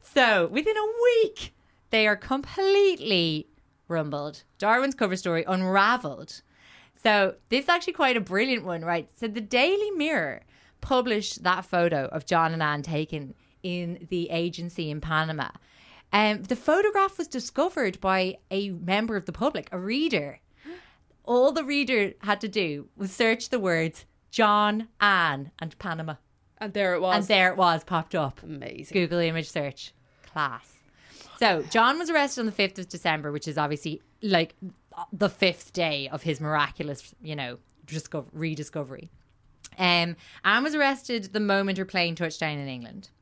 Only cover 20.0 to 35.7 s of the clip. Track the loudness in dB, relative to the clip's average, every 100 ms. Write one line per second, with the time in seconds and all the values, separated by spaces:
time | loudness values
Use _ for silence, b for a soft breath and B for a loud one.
20 | 2 0 -2 -12 _ B -18 -18 B B
21 | _ _ 0 4 4 2 0 0 2 2
22 | 0 -4 -4 -2 -2 -2 -2 -4 -10 -10
23 | -8 2 2 2 -2 -2 0 0 0 -6
24 | -20 _ _ 2 4 6 4 0 -6 _
25 | 4 4 2 -2 -8 -10 -12 -8 -8 -6
26 | -6 -10 _ _ _ _ -6 0 2 2
27 | 2 2 4 6 6 6 4 4 0 -4
28 | 0 -2 -2 -6 -14 -12 -12 -14 -2 0
29 | 2 2 0 0 -4 -6 -6 -8 -18 _
30 | _ _ -12 -4 -4 -6 -16 -20 _ B
31 | B B B 0 2 2 0 4 4 2
32 | 0 2 2 -2 -4 0 -2 -2 -12 -4
33 | -2 -2 -4 -6 -4 -2 -2 -2 -6 -10
34 | _ _ 0 2 0 _ -18 -18 _ -16
35 | -12 -2 -2 2 0 0 -10